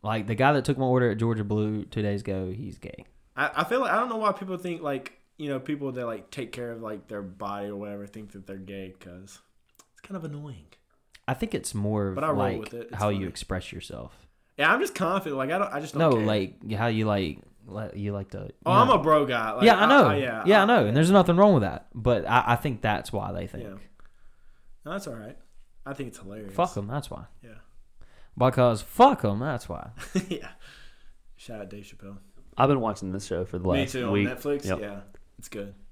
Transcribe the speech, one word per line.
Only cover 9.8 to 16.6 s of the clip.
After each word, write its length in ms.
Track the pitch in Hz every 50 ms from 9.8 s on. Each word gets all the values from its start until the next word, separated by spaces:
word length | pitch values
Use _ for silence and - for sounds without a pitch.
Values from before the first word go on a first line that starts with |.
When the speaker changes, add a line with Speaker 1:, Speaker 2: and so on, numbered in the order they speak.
| - _ _
Speaker 2:
it's 80 | _ -
kind 140 | - 190
of 80 | 185 160
annoying. 420 | 156 147 147 147 147 131 90 73 _ _ _ _ _ _ _ _ _ _ - _
Speaker 1:
I 60 | - 131
think 220 | - 233 226 -
it's 200 | - - - -
more 340 | 104 101 104 107 107 101 98
of, 60 | 95
Speaker 2:
But 80 | 92 151
I 40 | 160
roll 80 | 147 135
Speaker 1:
like, 220 | - - 117 110
Speaker 2:
with 140 | 107 - -
it. 140 | 120 117 -
It's 60 | -
Speaker 1:
how 120 | 98 104 104
you 120 | 101 98
Speaker 2:
funny. 80 | 95 90
Speaker 1:
express 440 | 82 - - - 98 92 - - -
yourself. 540 | - - - - - 60 - - - - _ _ _ _ _ _ -
Speaker 2:
Yeah, 120 | 139 160 202
I'm 80 | 262
just 140 | 381 - -
confident. 440 | - 190 165 185 196 190 165 143 135
Like, 120 | 131 139
I 60 | 165 190
don't, 140 | 202 - -
I 80 | 143
just 140 | 156 - -
don't 60 | 143 165 156
Speaker 1:
No, 60 | 131 113
Speaker 2:
care. 80 | 107
Speaker 1:
like, 460 | 107 107 104 95 95 - -